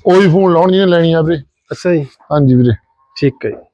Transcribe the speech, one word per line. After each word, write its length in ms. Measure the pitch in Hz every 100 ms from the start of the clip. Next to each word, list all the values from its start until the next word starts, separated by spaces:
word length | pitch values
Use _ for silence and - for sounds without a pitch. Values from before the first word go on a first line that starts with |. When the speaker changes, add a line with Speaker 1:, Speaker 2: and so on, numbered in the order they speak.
| 180
Speaker 1:
ਉਹ 140 | 185
ਵੀ 80 | 196
ਫੋਨ 240 | 180 185
ਲਾਉਣ 200 | 170 185
ਜਿਹਨੇ 140 | 190 190
ਲੈਣੀ 260 | 175 165
ਆ 80 | 165
ਵੀਰੇ। 200 | 160 165 - _ _
Speaker 2:
ਅੱਛਾ 200 | - 180
ਜੀ। 100 | 170 139 _ _
Speaker 1:
ਹਾਂਜੀ 220 | 151 135
ਵੀਰੇ। 180 | 127 123 104 _ _ _ -
Speaker 2:
ਠੀਕ 280 | 143 -
ਹੈ 60 | 110
ਜੀ। 60 | - -